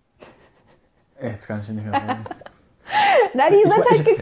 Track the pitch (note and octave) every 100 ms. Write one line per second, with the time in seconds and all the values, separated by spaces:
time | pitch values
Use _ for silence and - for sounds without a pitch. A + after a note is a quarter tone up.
0 | _ _ - _ _ _ _ _ _ _
1 | _ _ A#2+ G#2+ - G#2+ G#2 A2 G#2+ G#2
2 | G#2+ A2 A2 - - - _ _ - G5+
3 | G5+ F5 G4+ B3 D4 G4+ G#4 G#4+ B4 A#4
4 | A4+ G4+